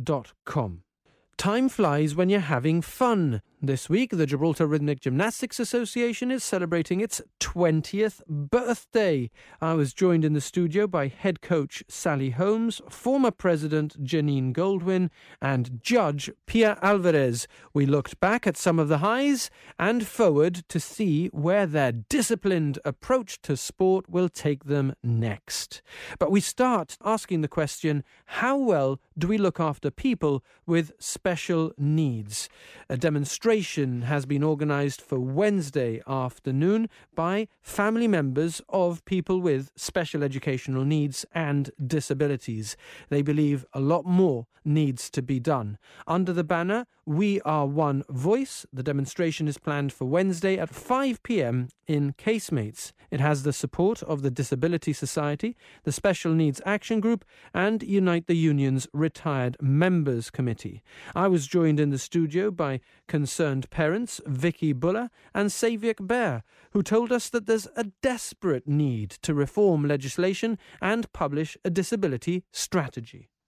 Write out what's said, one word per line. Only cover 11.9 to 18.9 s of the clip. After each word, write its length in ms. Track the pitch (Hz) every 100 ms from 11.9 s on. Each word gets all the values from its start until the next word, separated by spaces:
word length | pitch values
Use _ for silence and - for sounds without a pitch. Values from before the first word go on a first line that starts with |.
| - 170 139 135
Holmes, 500 | 120 196 220 226 - -
former 420 | - 247 277 240
president 720 | - 185 156 151 156 151 156
Janine 520 | 131 165 147 135 131
Goldwyn, 560 | 139 190 196 175 190 175 _ - -
and 400 | 135 131 123 117
judge 480 | - 240 160 147 - - -
Pia 320 | 226 220 202
Alvarez. 680 | 196 202 175 151 127 117 - - -
We 100 | 147
looked 340 | 139 143 - -
back 280 | 185 240 196
at 100 | -
some 220 | 185 165
of 100 |
the 100 | 151